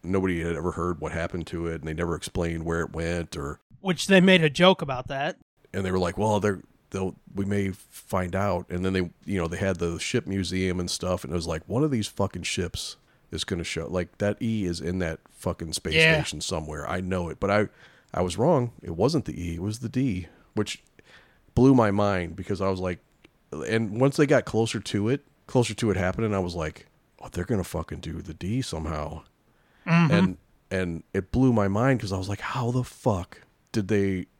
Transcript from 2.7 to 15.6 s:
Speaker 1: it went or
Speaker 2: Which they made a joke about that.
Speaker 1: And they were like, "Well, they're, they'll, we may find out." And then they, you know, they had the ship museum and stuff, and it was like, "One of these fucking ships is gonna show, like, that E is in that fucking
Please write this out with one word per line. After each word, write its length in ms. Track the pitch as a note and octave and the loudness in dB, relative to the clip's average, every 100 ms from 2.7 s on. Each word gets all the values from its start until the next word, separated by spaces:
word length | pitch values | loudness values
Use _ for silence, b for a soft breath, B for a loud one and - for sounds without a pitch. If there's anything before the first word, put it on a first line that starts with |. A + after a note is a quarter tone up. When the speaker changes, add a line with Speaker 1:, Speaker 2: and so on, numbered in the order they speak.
| E2 | -2
Speaker 1:
it 120 | E2 | -2
went 440 | E2 E2 F2 E2 D#2+ | -4 -2 -2 -4 -8
or 240 | C#2+ D2 _ - | -8 -10 _ -8
Speaker 2:
Which 260 | F#3+ F3 - | -4 -4 6
they 140 | F#3+ | 8
made 220 | F#3 F#3 | 8 8
a 80 | D#3+ | 6
joke 320 | C3+ F3+ F#3+ | 6 6 6
about 260 | D3 B2+ - | 0 -6 -6
that. 280 | C3+ D3+ F#3+ _ _ _ | -4 -4 -6 _ _ _
Speaker 1:
And 120 | G2 | -4
they 60 | F#2+ | 0
were 60 | F#2 | 2
like, 180 | F2 E2+ | 0 0
"Well, 220 | G#2+ G#2 | 2 4
they're, 200 | G2+ G2 - _ _ | 2 0 -8 _ _
they'll, 240 | F#2+ F#2+ - - | -4 -4 -6 -10
we 100 | G2+ | -4
may 260 | G2 G2+ G2 | 0 0 0
find 640 | F2+ - - - F#2+ F2+ | -4 -12 -20 -4 -2 0
out." 320 | F#2 G2+ F2 - | 0 0 0 -2
And 140 | F2 | -2
then 80 | F#2+ | 0
they, 160 | F#2+ F2 - | 0 -2 -6
you 140 | - F#2+ | -4 -2
know, 60 | E2 | -2
they 100 | F2 | 0
had 180 | F#2+ F2 | 0 0
the 200 | F2 E2+ | -2 -2
ship 280 | - A#2+ - | -2 -2 -2
museum 540 | G2 F2 F#2 F#2 F2+ | -2 -2 0 0 -2
and 100 | F2+ | -4
stuff, 320 | - F#2 F2+ | -4 -2 -4
and 80 | C2 | -2
it 40 | F2 | -4
was 100 | E2 | -4
like, 160 | D#2+ - | -6 -4
"One 160 | G#2+ | -2
of 60 | D#3 | 0
these 160 | B2+ G2+ | 0 -4
fucking 340 | - G2 F#2 | -2 -4 -2
ships 520 | - - F2 - - - _ _ _ | -6 -4 -4 -6 -10 -14 _ _ _
is 140 | F#2 | -8
gonna 200 | - F#2 | -4 -4
show, 220 | E2 - D2+ | -4 -6 -4
like, 300 | F2+ F2 _ | -4 -4 _
that 220 | G2+ G#2 | -4 -2
E 240 | A#2 A2 | -2 0
is 160 | F#2 E2+ | -2 -2
in 180 | D#2+ F#2 | -4 -2
that 200 | E2+ D#2+ _ | -2 -4 _
fucking 420 | - - E2+ | -8 -6 -4